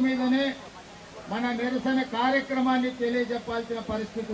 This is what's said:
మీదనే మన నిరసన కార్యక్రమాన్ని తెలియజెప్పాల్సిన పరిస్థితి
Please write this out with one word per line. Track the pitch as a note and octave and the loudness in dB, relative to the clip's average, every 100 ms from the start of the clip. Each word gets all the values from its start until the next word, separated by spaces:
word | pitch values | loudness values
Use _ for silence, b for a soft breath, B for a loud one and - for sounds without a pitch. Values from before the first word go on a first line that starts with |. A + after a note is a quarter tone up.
మీదనే | C4 B3+ B3+ C4 C#4 C4 - - - - - - - | 2 2 4 4 2 -2 -10 -16 -18 -18 -18 -14 -6
మన | G#3+ A#3+ A3+ | -2 -2 0
నిరసన | B3 B3+ C4 C4 B3+ | 0 0 2 2 2
కార్యక్రమాన్ని | A3+ B3+ C#4 C4+ C4 B3+ B3+ B3+ B3 | 2 4 2 2 2 4 4 2 0
తెలియజెప్పాల్సిన | A#3 B3 A#3+ A#3+ A#3 A#3 A3+ A3+ A3 | 0 0 0 -2 -2 -4 -2 -4 -4
పరిస్థితి | G#3+ G#3+ A3+ A3 | -4 -4 -6 -4